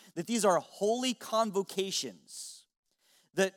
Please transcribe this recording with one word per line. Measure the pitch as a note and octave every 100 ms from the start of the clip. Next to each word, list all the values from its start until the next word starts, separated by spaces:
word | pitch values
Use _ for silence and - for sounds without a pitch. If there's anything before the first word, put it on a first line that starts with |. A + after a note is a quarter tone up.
| -
that | E3 F3
these | A#3 G3+
are | E3
holy | - - G#3 A#3+ C4 -
convocations. | - A3 A3+ F#3+ G3 G3 F#3+ - B2 F2 - - - - _ _ _ _ _ _ _
The | - F#3+